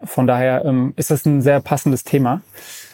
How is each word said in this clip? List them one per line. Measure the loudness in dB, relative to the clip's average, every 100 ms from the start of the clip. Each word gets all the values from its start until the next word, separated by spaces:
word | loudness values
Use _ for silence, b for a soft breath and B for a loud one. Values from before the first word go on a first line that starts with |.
Von | -8 0 2
daher, | 2 2 0
ähm, | 0 0 0 -2
ist | -2
das | 0
ein | 2 2
sehr | 2 2
passendes | 0 -2 0 -2
Thema. | 0 0 0 -2 -6 B B B B